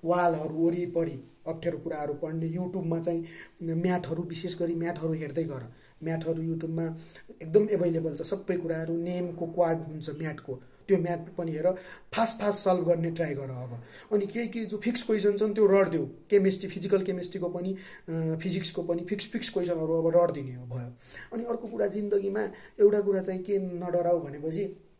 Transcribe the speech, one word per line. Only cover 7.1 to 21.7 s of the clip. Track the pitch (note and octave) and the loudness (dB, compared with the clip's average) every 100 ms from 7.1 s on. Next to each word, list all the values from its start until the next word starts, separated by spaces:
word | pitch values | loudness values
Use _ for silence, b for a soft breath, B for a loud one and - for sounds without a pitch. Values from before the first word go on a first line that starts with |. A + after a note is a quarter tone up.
| B B - | B B -16
एकदम | D#3+ F3+ G#3+ | 2 4 4
एभाइलेबल | G3 F3 E3 D#3+ | 2 2 2 -2
छ, | D3 | -4
सबै | - G3 - F3+ | -4 -4 -2 -2
कुराहरू, | E3 D#3+ E3 E3+ | -2 -4 -2 -2
नेमको | E3+ F3+ F3 E3 E3 | -2 -4 -4 -4 -6
क्वाड | E3+ E3+ E3 | 2 2 2
हुन्छ | D#3+ D#3 D#3 | -2 -4 -4
म्याथको, | D3+ D#3+ D3+ - B2+ B B - | -4 -6 -8 -10 -12 B B 2
त्यो | F#3+ | 2
म्याथ | E3+ E3+ E3 - | 2 -2 -6 -6
पनि | E3 | -4
हेर, | D#3 E3+ F#3 B B B | 0 0 0 B B B
फास्ट | - A3+ - | 2 2 2
फास्ट | G#3 G3+ | 4 4
सल्भ | G3 F3+ | 6 4
गर्ने | E3+ E3 E3 | 4 2 2
ट्राई | E3 D#3+ | -2 -4
गर | C#3 | -4
अब। | C3 B2+ B2 A#2+ B B B | -6 -8 -8 -12 B B B
अनि | G#3 G3 | 0 0
केही | A3+ A#3 | -4 -4
केही | A#3 G#3+ | -4 -6
जो | G#3 | -2
फिक्स | A#3 A#3 | 2 2
क्वेसन | - G#3+ G3 G3+ | 4 4 4 4
छन् | G#3+ | 2
त्यो | G3+ G3+ | 4 6
रट्देऊ, | G3 F#3 D#3 C3+ | 6 6 2 -2
केमिस्ट्री, | - - G3+ F#3+ F#3+ G3 | -8 2 4 6 2 0
फिजिकल | - F3+ G3+ | -6 2 2
केमिस्ट्रीको | F#3+ F3+ F3 F#3+ F3 | 2 -2 -2 -2 -4
पनि, | F3 F3+ F#3+ B B - | -2 -4 -6 B B -6
अ, | E3 D#3+ D#3+ | -2 -2 -2
फिजिक्सको | F#3 F#3 F#3 - | 0 0 0 -2
पनि | E3+ E3+ | -2 -2
फिक्स, | F3 G#3 - | -2 -2 -2
फिक्स | A3+ - | 0 0
क्वेसनहरू | - F3 E3+ D#3+ E3 | 0 0 0 2 2
अब | E3 E3+ | 4 6
रट्दिने | E3+ C#3+ C3 | 4 2 -6
हो, | B2 B2 | -10 -10
भयो। | B2 B2 - B B B | -8 -10 -14 B B B
अनि | A3+ | -6
अर्को | A#3+ A#3 | -4 -4
कुरा | A3 | -6